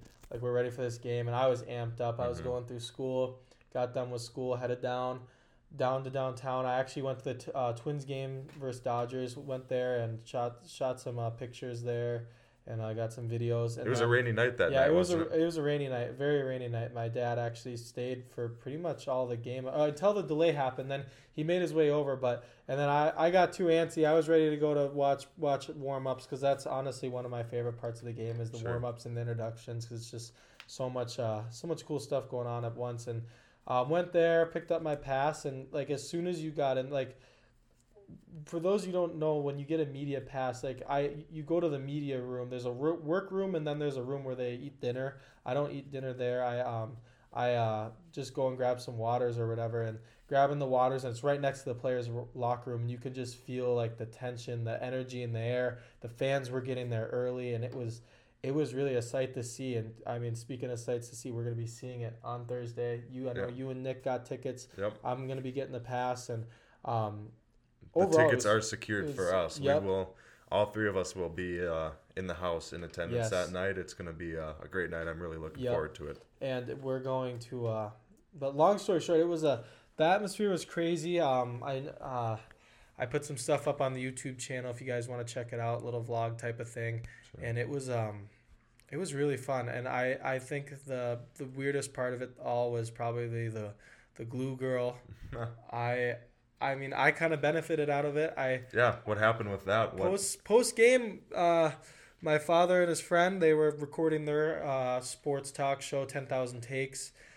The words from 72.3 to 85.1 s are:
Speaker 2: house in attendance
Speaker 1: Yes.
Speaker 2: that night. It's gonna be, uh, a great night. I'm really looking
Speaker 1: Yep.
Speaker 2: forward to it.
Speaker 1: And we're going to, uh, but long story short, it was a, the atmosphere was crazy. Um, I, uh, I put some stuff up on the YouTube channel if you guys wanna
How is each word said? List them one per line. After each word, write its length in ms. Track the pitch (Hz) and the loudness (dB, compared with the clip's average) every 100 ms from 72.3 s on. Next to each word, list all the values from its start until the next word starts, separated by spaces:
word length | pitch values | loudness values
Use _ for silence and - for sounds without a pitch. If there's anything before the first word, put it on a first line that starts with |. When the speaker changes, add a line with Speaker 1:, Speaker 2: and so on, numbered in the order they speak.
| 82 | -4
Speaker 2:
house 380 | 90 82 - | -2 -4 -6
in 100 | 80 | -10
attendance 320 | 85 - 85 117 | -10 -6 -2 0
Speaker 1:
Yes. 140 | 113 | 0
Speaker 2:
that 200 | 95 85 | 0 -2
night. 260 | 90 95 92 | -2 -2 -2
It's 160 | 87 | -6
gonna 180 | - 87 | -10 -10
be, 240 | 80 85 80 | -8 -6 -6
uh, 160 | 78 76 | -6 -10
a 60 | 78 | -8
great 220 | 92 85 | -4 -2
night. 180 | 82 82 | -2 -4
I'm 120 | 80 | -6
really 160 | 87 80 | -6 -6
looking 260 | 78 - | -8 -6
Speaker 1:
Yep. 100 | 123 | -2
Speaker 2:
forward 220 | 87 78 - | -2 -2 -6
to 120 | 73 | -10
it. 80 | 73 - _ | -10 -16 _
Speaker 1:
And 260 | 135 127 123 131 | -6 -4 -6 -6
we're 160 | 135 131 | -4 -4
going 400 | 131 131 127 120 | -2 -2 -2 -6
to, 280 | 117 127 117 | -8 -4 -2
uh, 220 | 110 107 107 _ _ _ | -2 -4 -8 _ _ _
but 220 | 160 139 139 | -6 -4 6
long 220 | 170 226 | 6 6
story 220 | - 175 | 4 2
short, 200 | 147 165 | 4 4
it 40 | 170 | 6
was 160 | 170 | 4
a, 200 | 156 117 - - _ - | 2 2 -2 -20 _ 2
the 80 | |
atmosphere 480 | 156 196 202 - 208 | 4 4 2 0 0
was 120 | 175 | 0
crazy. 560 | - - 170 170 160 175 | -2 -2 0 0 2 2
Um, 440 | 151 127 123 120 | 4 4 2 -4
I, 240 | 127 135 143 - | -4 -4 -6 -10
uh, 380 | 139 127 117 107 - - _ _ - - | -6 -2 -2 -2 -8 -20 _ _ -20 -8
I 60 | 127 | -2
put 180 | 147 147 | -2 -4
some 120 | 139 | -6
stuff 300 | - 143 147 | 0 2 2
up 140 | 143 | 0
on 120 | 135 | 0
the 100 | 131 127 | 0 -6
YouTube 260 | 127 143 127 | -6 -8 -8
channel 320 | - 127 123 | -6 -6 -6
if 80 | 120 | -6
you 60 | 131 | -4
guys 200 | 123 | -4
wanna 160 | 120 | -4